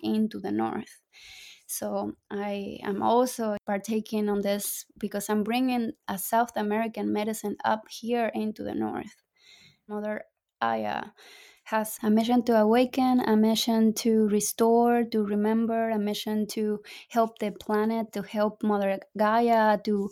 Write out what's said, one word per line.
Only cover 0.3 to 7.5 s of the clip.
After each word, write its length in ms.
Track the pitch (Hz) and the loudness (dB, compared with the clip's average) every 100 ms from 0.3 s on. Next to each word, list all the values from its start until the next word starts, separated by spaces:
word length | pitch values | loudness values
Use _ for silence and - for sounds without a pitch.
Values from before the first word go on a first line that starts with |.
| 208 | -2
the 140 | 196 | -4
North. 480 | 214 - - - - _ - - - - - - | -2 -2 -4 -10 -16 _ -20 -20 -20 -20 -20 -12
So 460 | - 214 202 202 - - | -8 -6 -4 -6 -8 -10
I 480 | 202 202 202 202 - | -6 -4 -6 -8 -8
am 180 | - 196 | -6 0
also 540 | 214 233 254 - 220 208 - | 2 4 2 -2 -4 -4 -4
partaking 640 | 202 196 220 214 214 208 | -4 -2 -4 -2 -2 0
on 140 | 202 | 0
this 440 | 196 202 - - - - | 0 -2 -4 -8 -12 -10
because 320 | 208 202 202 | -8 -6 -2
I'm 140 | 214 | -2
bringing 520 | 202 247 262 247 226 - - | 0 0 0 0 -4 -6 -10
a 100 | 196 | -8
South 400 | - 233 240 220 | 0 0 0 -2
American 560 | 208 214 226 208 208 | -2 -2 -2 -4 -2
medicine 440 | 208 214 220 208 | -2 -2 -4 -6